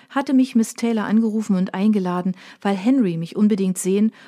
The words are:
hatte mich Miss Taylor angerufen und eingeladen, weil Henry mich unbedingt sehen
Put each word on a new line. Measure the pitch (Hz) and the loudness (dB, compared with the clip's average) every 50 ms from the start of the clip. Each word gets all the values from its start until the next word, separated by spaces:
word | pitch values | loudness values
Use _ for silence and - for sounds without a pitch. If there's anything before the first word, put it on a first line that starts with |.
| - - | -16 -8
hatte | - 269 277 277 277 | -6 -6 -2 2 2
mich | 254 262 262 - | 2 2 4 2
Miss | 226 226 - - | 0 0 0 -2
Taylor | - - 233 233 220 202 | -4 -4 -2 -2 -2 -2
angerufen | - 196 220 226 220 208 220 214 - 202 180 | 0 2 2 2 0 0 -2 -2 0 0 0
und | 185 196 - | 0 -2 -2
eingeladen, | 190 196 220 214 208 185 180 175 180 180 190 185 - - - - - | -2 0 2 2 2 0 -2 -2 -2 -2 -4 -4 -6 -10 -20 -14 -6
weil | - 202 196 | -4 -2 -2
Henry | 190 185 233 269 277 233 185 170 165 | 0 0 0 2 2 2 0 -2 -4
mich | 165 165 - | -6 -6 -2
unbedingt | - 208 208 220 190 190 185 180 - | 2 2 2 2 2 0 -2 -2 -2
sehen | - 185 190 202 214 220 - - - | -2 0 0 2 2 0 -2 -4 -16